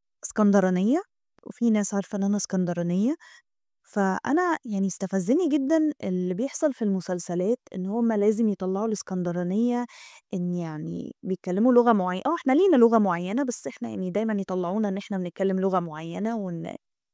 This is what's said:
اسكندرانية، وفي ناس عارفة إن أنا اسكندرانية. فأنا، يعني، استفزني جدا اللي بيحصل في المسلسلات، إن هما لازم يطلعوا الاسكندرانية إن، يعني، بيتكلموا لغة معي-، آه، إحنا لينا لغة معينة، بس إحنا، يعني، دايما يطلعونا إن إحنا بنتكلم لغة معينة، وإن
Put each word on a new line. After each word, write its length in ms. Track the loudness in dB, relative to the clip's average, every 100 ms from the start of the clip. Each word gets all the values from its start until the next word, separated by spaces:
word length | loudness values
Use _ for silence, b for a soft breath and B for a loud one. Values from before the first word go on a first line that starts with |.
| _ _
اسكندرانية، 760 | -8 2 4 6 4 2 2 0 -2 _ _ _ -16
وفي 240 | -2 2
ناس 240 | 2 0
عارفة 240 | -2 -4 -2
إن 40 |
أنا 120 | 0 -2
اسكندرانية. 800 | -2 -2 0 -2 0 0 0 -2 B B _ _ _ _
فأنا، 760 | _ -2 0 0 0 0 0 -2
يعني، 220 | -2 -2 -2
استفزني 600 | -4 -4 -2 2 2 2
جدا 440 | 0 2 2 0 -2
اللي 300 | -4 -2 -2
بيحصل 400 | -2 -4 -2 -2
في 80 | 0
المسلسلات، 760 | -2 -2 -2 -6 -4 -2 0 -2 -6 -8
إن 100 | -4
هما 320 | 0 0 2
لازم 300 | 2 2 0
يطلعوا 380 | 0 -2 -2 -2
الاسكندرانية 1000 | -4 -4 -4 -2 -2 -2 0 0 0 -4 B B B -8
إن، 200 | -4 -2
يعني، 600 | -4 -6 -8 -8 -8 -10 -10
بيتكلموا 480 | -6 -6 -2 2 6
لغة 180 | 6 6
معي-، 300 | 4 2 -2 -2
آه، 80 | -2
إحنا 160 | 2
لينا 240 | 4 6 6
لغة 220 | 6 6
معينة، 460 | 2 0 -2 -2
بس 240 | -2 -4 -8
إحنا، 200 | -8 -8
يعني، 200 | -6 -4
دايما 240 | -2 0 -2
يطلعونا 460 | -2 -4 -2 -2 -2
إن 80 | -4
إحنا 200 | -6 -6
بنتكلم 420 | -4 -2 0 2
لغة 200 | 2 0
معينة، 560 | -2 -8 -8 -6 -4 -4
وإن 380 | -6 -8 -8 -12 _ _ _